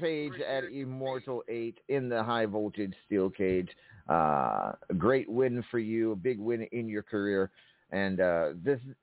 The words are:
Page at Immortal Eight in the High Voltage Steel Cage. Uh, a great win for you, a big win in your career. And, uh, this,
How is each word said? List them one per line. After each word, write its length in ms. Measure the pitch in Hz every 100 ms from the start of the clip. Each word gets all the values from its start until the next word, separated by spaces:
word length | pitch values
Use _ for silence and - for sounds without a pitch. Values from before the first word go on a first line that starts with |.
Page 320 | 165 156 147 127 139
at 180 | 135 123
Immortal 800 | 131 135 131 135 131 135 123 -
Eight 320 | 117 117 - -
in 220 | 139 127
the 120 | 117
High 240 | 110 117 110
Voltage 480 | 104 107 104 101 92 _
Steel 240 | 104 95
Cage. 400 | - 95 92 90 - - - -
Uh, 640 | 82 78 73 62 52 50 - -
a 40 | 90
great 340 | 95 135 -
win 340 | 113 131 120 113
for 80 | 120
you, 320 | 107 113 113
a 40 | 101
big 220 | 123 117
win 280 | 110 117 110
in 180 | 120 113
your 120 | 104
career. 480 | - 107 101 98 95 - - _ _
And, 280 | 95 98 92
uh, 300 | 90 85 80 85
this, 160 | 98 139 131 127